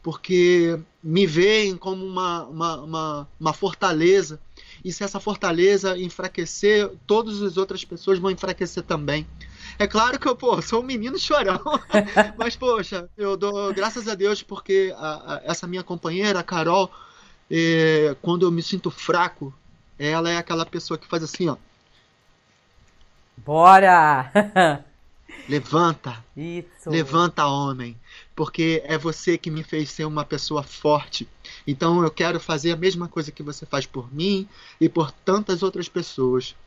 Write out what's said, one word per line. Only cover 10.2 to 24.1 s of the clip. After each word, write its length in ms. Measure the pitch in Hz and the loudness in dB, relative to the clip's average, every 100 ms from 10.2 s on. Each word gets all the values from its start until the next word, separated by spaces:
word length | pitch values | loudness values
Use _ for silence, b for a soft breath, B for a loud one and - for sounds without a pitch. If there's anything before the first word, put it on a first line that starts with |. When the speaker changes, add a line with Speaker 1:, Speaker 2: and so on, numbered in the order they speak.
| - | -2
Speaker 1:
eu, 80 | - | 0
pô, 240 | 247 190 | 2 0
sou 200 | - 226 | 0 -2
um 60 | 254 | -2
menino 320 | 254 226 359 | -6 -6 -6
chorão, 400 | - 294 208 185 | 0 2 2 -2
<laughs> 760 | - 269 - 214 202 - 208 - | -2 -4 0 0 2 2 2 0
mas, 180 | 233 | -6
poxa, 540 | - 254 226 180 190 175 - | -2 -2 -2 -2 -8 -10 -8
eu 180 | 202 196 | -4 -4
dou 360 | 202 202 202 | -4 -4 -6
graças 340 | 196 208 240 220 | -2 -4 -4 -8
a 60 | |
Deus 280 | 202 196 208 | -2 -2 -2
porque 500 | - 196 - 190 190 139 | -6 -16 0 0 0 -4
a, 380 | 156 151 156 147 | -8 -10 -10 -10
a, 40 | |
essa 220 | - 170 175 | -6 -8 -6
minha 160 | 180 | -10
companheira, 560 | 180 175 170 175 208 190 | -8 -8 -4 -2 0 0
a 20 | |
Carol, 480 | 170 180 160 180 185 b b b b b _ | -2 -2 2 2 0 b b b b b _
é, 640 | 160 165 165 160 156 151 139 | 0 2 4 4 4 2 0
quando 240 | - 175 | -2 2
eu 60 | 180 | 2
me 120 | 170 | 0
sinto 280 | 160 190 180 | -4 -4 -6
fraco, 640 | - - 175 170 - 139 135 _ _ _ - | -8 -2 0 0 -2 -16 -16 _ _ _ -8
ela 320 | 147 160 170 | -4 -2 0
é 60 | 170 | -2
aquela 300 | 165 165 165 | -2 -4 -4
pessoa 320 | 175 - 160 | -8 -8 -10
que 80 | - | -6
faz 160 | 170 | -6
assim, 260 | 160 - 175 | -6 -4 -4
ó. 80 | 135 _ _ _ _ _ _ _ _ _ _ _ _ _ _ - _ _ - | -4 _ _ _ _ _ _ _ _ _ _ _ _ _ _ -20 _ _ -20
Speaker 2:
Bora! 920 | 113 151 175 190 190 180 156 | -4 8 10 12 10 8 8